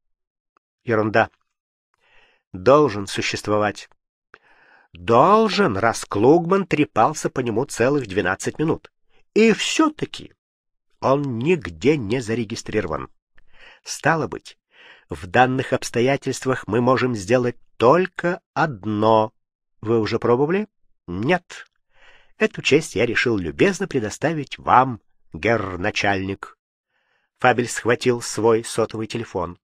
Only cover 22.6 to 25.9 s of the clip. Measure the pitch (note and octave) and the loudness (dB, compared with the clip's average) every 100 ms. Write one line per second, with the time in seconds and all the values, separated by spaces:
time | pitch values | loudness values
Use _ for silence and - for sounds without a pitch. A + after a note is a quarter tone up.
22.6 | - D3+ D#3+ - A#2 G#2 B2 A2 E2 C#2+ | 2 2 2 -2 -2 0 0 -2 -2 0
23.6 | E3+ F#3 F#3+ C#3 G#2 - C#3+ E3 C3 - | 0 0 -4 -4 -6 -4 -4 -4 -8 -6
24.6 | C2+ A2 C3 A#2 _ _ _ E2+ G2+ A#2 | 2 4 4 -2 _ _ _ -4 0 0
25.6 | G2 F2+ G2 | -2 -6 -4